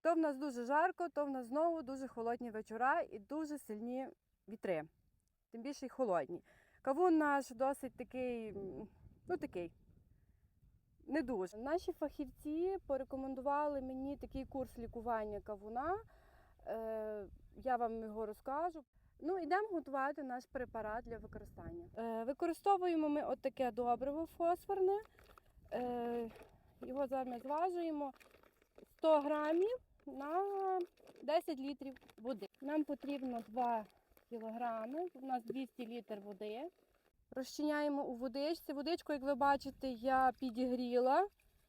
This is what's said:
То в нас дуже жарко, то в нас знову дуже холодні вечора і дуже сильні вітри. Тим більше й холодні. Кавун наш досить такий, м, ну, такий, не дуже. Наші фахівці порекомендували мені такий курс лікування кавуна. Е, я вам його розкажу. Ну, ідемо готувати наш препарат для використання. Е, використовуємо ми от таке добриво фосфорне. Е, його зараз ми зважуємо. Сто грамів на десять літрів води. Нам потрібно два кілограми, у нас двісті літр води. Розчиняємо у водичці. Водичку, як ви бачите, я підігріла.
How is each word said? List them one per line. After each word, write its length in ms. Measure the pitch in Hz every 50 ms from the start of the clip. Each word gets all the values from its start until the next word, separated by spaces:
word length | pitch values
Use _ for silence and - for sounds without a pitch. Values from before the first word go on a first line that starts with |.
То 120 | - 320 339
в 40 |
нас 200 | 330 320 302 277
дуже 280 | 262 285 294 247 240 240
жарко, 440 | 240 277 302 330 370 359 - 349 330
то 160 | _ 285 294
в 40 | 285
нас 160 | 269 262 247
знову 360 | 226 254 294 320 339 330 320
дуже 260 | 269 233 269 262 269
холодні 440 | 247 - 233 226 233 240 240 240 240
вечора 500 | 208 220 214 - 220 233 247 262 302 339
і 180 | 302 - - 220
дуже 380 | 202 _ 277 311 320 294 302
сильні 500 | 269 - - 214 208 226 240 247 262 262 - - _ _ _ _ _ _
вітри. 360 | - 220 - - 202 175 156 151 165 _ _ _ _ _ _ _ _ _ _ _ _
Тим 100 | - 233
більше 240 | 226 277 285 - 277
й 40 | 240
холодні. 540 | - - 262 214 180 165 139 - 175 185 _ - - - _ _ _ -
Кавун 360 | - 262 269 294 359 370 330
наш 320 | 311 302 294 285 277 269 -
досить 460 | 247 220 262 269 285 - - 247 -
такий, 540 | - 247 - - 254 254 247 240 233 220 214
м, 380 | 185 196 196 185 - - 220 - - - - - - - _
ну, 100 | - 359
такий, 340 | - 320 - - 180 175 165 - _ - - - - - _ - _ _ _ _ _ _ _ _ _ - - - _ _ _ _ _ -
не 140 | - 262 320
дуже. 360 | 262 240 254 190 185 180 -
Наші 340 | 214 233 277 320 359 - -
фахівці 880 | 330 - 311 285 - - 294 254 - - - 302 302 320 349 381 392 370 -
порекомендували 920 | - 277 262 269 - - 269 262 269 269 262 247 285 277 285 302 294 294 277
мені 360 | 262 262 262 262 269 277 285
такий 280 | 277 - - - 269 262
курс 320 | - - 269 262 - -
лікування 640 | 247 233 226 226 233 220 240 233 220 214 214 208 202
кавуна. 560 | - - 214 196 202 214 226 247 277 320 381 440 453 - - - - - - - - - - _ -
Е, 580 | - 202 226 220 220 220 220 214 214 214 208 196 - - - - - -
я 200 | - 202 262 247
вам 280 | 233 240 226 226 226 220
його 220 | 220 208 220 220
розкажу. 580 | 208 208 - - - 269 294 339 359 330 320 254 _ _ - _ - _ -
Ну, 200 | 254 302 381 370
ідемо 280 | 330 294 349 392 427
готувати 560 | 440 381 320 262 269 269 269 262 285 294 320 285
наш 220 | 262 240 254 254
препарат 580 | _ - 269 247 - - 226 214 214 214 233 240
для 120 | 233 233
використання. 680 | 214 208 214 - 208 175 160 - - 170 170 170 175 170 - -
Е, 260 | - 226 233 226 226 226
використовуємо 840 | 240 277 - 349 339 320 - - 403 403 370 359 359 339 320 311 302
ми 120 | 294 294 -
от 180 | - - -
таке 300 | - 269 - - 262 240
добриво 540 | 214 240 247 240 240 233 262 277 285 311 330 - -
фосфорне. 640 | - 339 339 359 349 - - 392 381 381 370 392 415 440 - _ - - - - - _ - _ - - - -
Е, 560 | 240 247 247 240 240 233 240 240 240 233 226 - - - - - - _ - - -
його 260 | 254 - 254 277 285
зараз 200 | 247 269 262 262
ми 120 | 254 247 233
зважуємо. 760 | - 262 294 311 349 381 349 349 339 330 311 294 294 269 - - - - - - - - _ _ _ _ _ - - _ _
Сто 240 | _ - 320 311 294
грамів 560 | 277 294 285 302 302 302 320 339 381 440 508 508 - _ _ _ _
на 760 | 285 262 262 277 294 320 359 392 403 403 392 392 381 370 370 359 - _ _ - - - - -
десять 360 | 240 302 349 - - 311 262
літрів 380 | 262 277 285 - 262 269 262 - - - -
води. 300 | - 220 247 269 196 - - _ _
Нам 220 | 269 277 302 311 294
потрібно 600 | - 285 - - 269 285 277 269 254 240 233 226
два 380 | 214 208 254 247 240 233 220 214 - - _ _ _ _ - _ _
кілограми, 800 | 233 226 214 226 220 233 247 240 226 226 220 240 269 320 359 349 _
у 120 | 254 262
нас 180 | 262 254 247 226
двісті 420 | 226 226 262 269 240 _ - 247
літр 340 | 220 240 240 208 - 220 202
води. 500 | 196 208 208 185 208 214 214 240 294 359 _ _ _ _ _ _ _ _ _ _ _ _
Розчиняємо 720 | - 262 262 - - - 294 302 294 294 294 294 285 277 277
у 120 | - 254
водичці. 580 | 233 247 262 226 277 285 302 339 - - - 294
Водичку, 400 | 277 277 302 349 339 - - 302
як 80 | 277
ви 140 | 254 277 285
бачите, 520 | 240 285 277 277 269 - 277 - - -
я 440 | 262 247 220 226 262 262 262 262 254 240 -
підігріла. 880 | 269 254 214 240 254 254 247 247 254 240 240 247 254 254 277 330 392 415 _ _ _ _ _ _ _